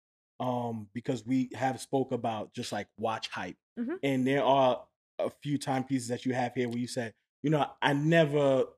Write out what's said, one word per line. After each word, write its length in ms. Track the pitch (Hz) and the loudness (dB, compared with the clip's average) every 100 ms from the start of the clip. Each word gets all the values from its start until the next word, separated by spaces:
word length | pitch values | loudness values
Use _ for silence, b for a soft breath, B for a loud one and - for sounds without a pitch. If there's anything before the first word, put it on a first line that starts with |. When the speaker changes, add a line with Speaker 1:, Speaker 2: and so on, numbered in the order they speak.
| _ _ _ _ | _ _ _ _
Speaker 1:
um, 480 | 127 123 120 113 104 | -4 -4 -4 -6 -10
because 320 | 120 117 123 107 | -8 -4 -6 0
we 240 | 131 127 | 0 0
have 260 | 110 131 123 | -2 -4 -4
spoke 320 | - 135 127 | -4 -2 -2
about 420 | 120 113 107 98 | -2 -4 -4 -8
just, 180 | - 120 | -10 -8
like, 160 | 107 98 - | -8 -8 -6
watch 320 | 110 110 - | -4 -4 -6
hype, 280 | 117 95 - _ - | -8 -10 -12 _ -10
Speaker 2:
Mm-hmm. 180 | 240 359 | -8 -4
Speaker 1:
and 240 | 139 131 127 | 0 0 2
there 160 | 139 | 2
are 420 | 123 135 131 120 - _ _ - | 4 6 4 2 -4 _ _ -6
a 120 | 90 | -6
few 280 | - 143 143 | -4 -4 -4
timepieces 500 | - 131 127 135 117 | -2 -2 -2 -4 -2
that 160 | 123 | -4
you 80 | 127 | -2
have 200 | 123 123 | -2 -2
here 140 | 131 120 | -2 -2
where 100 | 120 | -2
you 80 | 123 | -4
said, 280 | - 113 - _ _ | -4 -6 -10 _ _
"You 80 | 147 | 0
know, 200 | 151 131 - | 2 0 0
I 100 | 127 | 2
never 720 | 143 156 170 151 147 139 131 120 | 2 4 6 6 4 4 4 2